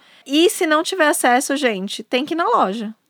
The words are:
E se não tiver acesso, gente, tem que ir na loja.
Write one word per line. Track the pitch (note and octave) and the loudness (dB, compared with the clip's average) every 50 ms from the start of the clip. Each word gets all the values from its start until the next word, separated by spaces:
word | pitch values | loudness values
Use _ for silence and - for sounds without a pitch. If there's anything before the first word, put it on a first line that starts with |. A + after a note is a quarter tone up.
| _ _ _ _ - | _ _ _ _ -8
E | C4+ C#4 D#4 E4+ - | -2 2 2 2 2
se | - - F4+ | 2 0 0
não | D#4+ D4+ D#4 | 0 0 0
tiver | F4 - F#4 F#4+ D#4 D4 | 0 -2 0 0 2 2
acesso, | E4+ - - B3+ A#3+ B3+ - - C#4 | 2 2 2 2 2 2 2 0 -2
gente, | C#4+ C4+ A#3+ G#3+ F#3 F#3+ G3+ - - | -2 0 -2 -2 -2 -6 -8 -10 -10
tem | A3 - - B3 B3+ | -8 -4 -4 -4 -2
que | - E4 | -2 -2
ir | |
na | D#4+ F4 | -2 0
loja. | G#4+ A#4+ F4 B3 F#3 G3 A#3 G#3 G#3+ A3 _ _ _ | 2 2 2 2 0 -2 -4 -8 -10 -10 _ _ _